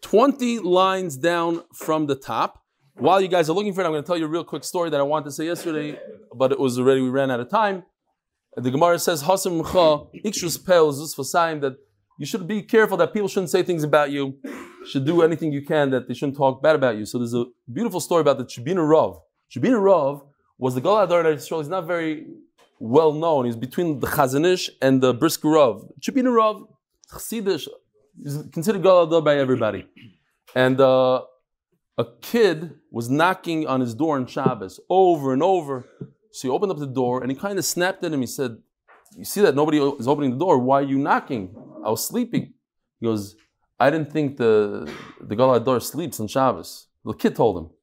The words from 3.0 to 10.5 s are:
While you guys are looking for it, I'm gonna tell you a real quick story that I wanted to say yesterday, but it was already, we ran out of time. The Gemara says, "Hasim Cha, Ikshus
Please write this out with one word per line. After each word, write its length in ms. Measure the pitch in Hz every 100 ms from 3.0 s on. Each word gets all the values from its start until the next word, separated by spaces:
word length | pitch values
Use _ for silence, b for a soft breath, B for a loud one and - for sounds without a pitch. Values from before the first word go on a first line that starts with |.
| 127
While 140 | 190
you 80 | 190
guys 220 | 180 156
are 40 |
looking 200 | 170 214
for 80 | 185
it, 40 | 180
I'm 60 |
gonna 120 | 156
tell 160 | 143 175
you 40 | 156
a 80 | 165
real 80 |
quick 200 | 160 156
story 260 | - 180 170
that 80 | 147
I 40 | 143
wanted 140 | 151 147
to 60 |
say 140 | 139 160
yesterday, 540 | 170 170 156 147 147 - - - 120
but 100 | 131
it 80 | 135
was 180 | 135 123
already, 240 | 127 135
we 80 | 127
ran 220 | 131 135
out 80 | 123
of 100 | 117
time. 280 | 208 214 190 180 _ _ _ _ _ _ -
The 140 | 123
Gemara 300 | 131 170 170
says, 240 | - 165
"Hasim 400 | 143 190 196 165 151
Cha, 340 | 180 165 151 - - 214
Ikshus 280 | 202 175